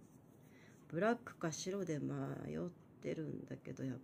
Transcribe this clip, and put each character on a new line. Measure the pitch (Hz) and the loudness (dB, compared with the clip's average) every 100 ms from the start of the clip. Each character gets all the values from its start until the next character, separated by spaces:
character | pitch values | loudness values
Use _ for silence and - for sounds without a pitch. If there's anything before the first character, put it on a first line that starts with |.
| - - - - - - - - - | -20 -20 -20 -20 -20 -20 -20 -18 -2
ブ | 165 | 6
ラ | 214 | 6
ッ | 240 | 6
ク | - - | 0 0
か | 165 | 0
白 | 147 185 196 | 2 0 2
で | 180 151 | 2 2
迷 | 135 143 139 139 - 156 | 2 2 0 0 -2 0
っ | 175 - - - | -2 -4 -14 -6
て | - 147 | -2 0
る | |
ん | 147 135 - | 0 -2 -4
だ | 139 | -6
け | - | -6
ど、 | 131 | -2
や | 131 | -2
っ | 123 | -2